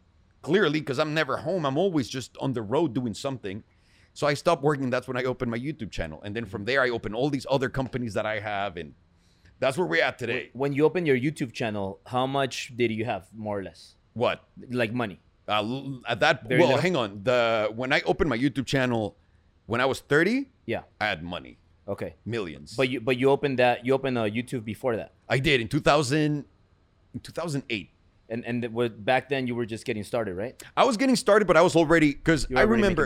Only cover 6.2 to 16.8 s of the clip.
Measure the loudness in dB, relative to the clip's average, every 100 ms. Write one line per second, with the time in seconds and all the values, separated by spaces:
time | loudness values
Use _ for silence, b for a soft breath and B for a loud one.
6.2 | -10 -8 -8 -6 0 2 2 0 -4 -2
7.2 | -2 -2 -2 0 0 -4 -4 -6 -4 -4
8.2 | -4 -4 -4 -4 -4 -6 -12 -16 _ b
9.2 | b b b -4 -2 0 0 2 0 -2
10.2 | -4 -4 -6 -4 -2 2 2 2 2 2
11.2 | 0 -4 -6 -4 -4 -2 -4 -8 -6 -4
12.2 | -2 0 -2 -4 -8 -2 0 0 -4 -6
13.2 | -8 -10 -6 -6 -6 -12 -20 _ _ -2
14.2 | 0 -2 _ -20 -6 -2 0 -2 -4 -8
15.2 | _ _ -2 -2 0 -4 -8 -8 -4 2
16.2 | 2 2 2 4 6 4